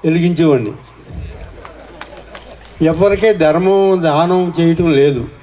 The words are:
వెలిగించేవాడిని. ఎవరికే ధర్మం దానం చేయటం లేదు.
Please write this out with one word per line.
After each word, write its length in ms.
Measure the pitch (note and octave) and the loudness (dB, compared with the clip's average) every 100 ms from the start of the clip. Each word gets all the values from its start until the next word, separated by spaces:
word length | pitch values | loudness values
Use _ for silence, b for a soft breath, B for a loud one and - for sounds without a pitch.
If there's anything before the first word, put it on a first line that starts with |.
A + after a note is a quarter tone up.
వెలిగించేవాడిని. 680 | D#3+ E3 E3+ E3 E3 C3+ G#2+ - - - - - - - - - - - - - - - - - - - - - | 0 0 0 2 2 2 -2 -10 -20 -20 -18 -14 -14 -16 -18 -20 -20 -20 -20 -20 -20 -20 -20 -20 -20 -20 -20 -2
ఎవరికే 480 | D#3+ D#3+ G3+ G3 A3 | -2 2 0 2 0
ధర్మం 720 | G#3+ D3+ D#3+ F#3+ G3 G3 F#3 | 2 2 2 2 2 2 2
దానం 480 | E3 D3 E3+ F#3 F3 E3 | 0 0 0 0 -2 0
చేయటం 320 | E3+ E3 E3+ | 0 2 2
లేదు. 360 | C#3 C#3+ B2+ A#2 - | 2 2 0 -6 -14